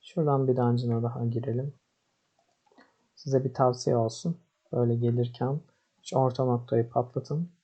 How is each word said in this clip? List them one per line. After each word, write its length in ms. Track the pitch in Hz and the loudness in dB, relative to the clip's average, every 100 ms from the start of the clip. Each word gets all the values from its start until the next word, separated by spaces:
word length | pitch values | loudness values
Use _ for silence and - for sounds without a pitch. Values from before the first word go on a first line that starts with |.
Şuradan 480 | - - 151 139 131 | -8 -2 2 4 2
bir 80 | 127 | 2
dungeon'a 460 | 120 120 123 117 | 4 2 2 0
daha 220 | 117 117 | -2 -2
girelim. 500 | 117 117 127 117 139 - _ _ _ _ _ _ _ _ _ _ - _ _ | -2 -2 -4 -4 -6 -10 _ _ _ _ _ _ _ _ _ _ -20 _ _
Size 300 | _ - 135 | _ -2 0
bir 100 | 135 | 0
tavsiye 420 | - 131 123 - 123 | 2 2 2 0 0
olsun. 440 | 113 - 170 170 _ _ _ | 0 -2 -8 -8 _ _ _
Böyle 220 | 123 120 117 | 0 0 2
gelirken 640 | 120 120 120 - 127 147 - _ _ _ | 0 0 -2 -2 -4 -4 -8 _ _ _
şu 160 | - 131 | -4 0
orta 260 | 131 127 | 0 2
noktayı 460 | 127 120 120 117 117 | 0 0 0 0 0
patlatın. 640 | - 120 - 120 147 170 _ | -2 -2 -6 -6 -6 -6 _